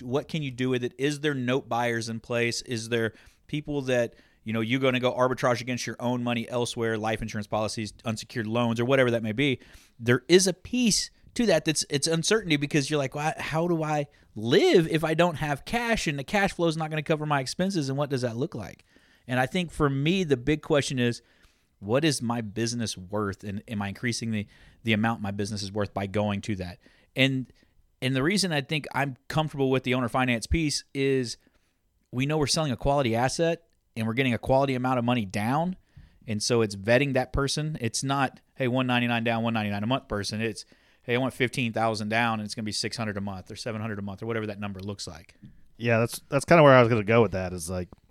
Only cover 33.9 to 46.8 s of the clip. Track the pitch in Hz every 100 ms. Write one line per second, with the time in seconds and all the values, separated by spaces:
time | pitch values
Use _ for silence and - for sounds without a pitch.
33.9 | - 110 117 135 113 - 131 139 127 127
34.9 | 127 117 123 98 104 110 143 175 185 _
35.9 | - - _ - 107 - 120 110 101 98
36.9 | 120 143 127 127 - 139 - 156 151 117
37.9 | - 135 139 135 - _ - 127 127 127
38.9 | 123 120 117 117 113 117 113 104 101 110
39.9 | 135 - 104 98 107 113 104 - _ _
40.9 | _ - 120 131 - 123 - 117 110 113
41.9 | 110 107 113 117 110 104 - 107 95 110
42.9 | - 110 98 101 95 - 101 123 110 110
43.9 | 101 101 95 113 113 107 101 104 95 98
44.9 | 101 - 80 - _ - - - - 117
45.9 | 113 117 - - 139 - 170 147 131